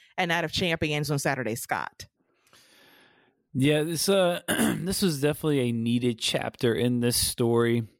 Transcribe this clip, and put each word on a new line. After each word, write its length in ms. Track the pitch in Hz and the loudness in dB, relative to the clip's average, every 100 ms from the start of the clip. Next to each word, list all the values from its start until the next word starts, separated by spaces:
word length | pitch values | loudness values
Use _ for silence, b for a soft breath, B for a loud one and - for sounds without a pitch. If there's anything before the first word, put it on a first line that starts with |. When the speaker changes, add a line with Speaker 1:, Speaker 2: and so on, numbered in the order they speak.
| b - | b -4
Speaker 1:
at 100 | 175 | -2
Night 180 | 170 | 0
of 80 | 160 | -2
Champions 580 | - 185 165 156 147 147 | -2 -2 0 -2 -2 -2
on 80 | 143 | -2
Saturday, 380 | 151 131 110 120 | 0 -2 -4 -6
Scott. 500 | - 107 - - - _ _ b b b b b b b b b b b _ | -4 -6 -6 -12 -20 _ _ b b b b b b b b b b b _
Speaker 2:
Yeah, 300 | 131 139 151 | 0 2 2
this, 260 | 156 165 - | 0 -2 2
uh, 320 | 196 180 170 | 4 2 0
<clears throat> 40 | - | -4
this 540 | - 220 160 170 196 | -2 0 0 -4 0
was 180 | 190 143 | 0 2
definitely 480 | 143 151 156 143 123 | 0 0 0 2 0
a 40 | |
needed 460 | 117 113 120 123 113 | 0 0 2 0 -2
chapter 540 | - - 117 - 120 | -2 -2 -6 -2 0
in 280 | 98 123 123 | 2 0 2
this 160 | 120 120 | 0 0
story. 640 | - - 117 117 117 117 110 | -2 0 2 4 4 2 -2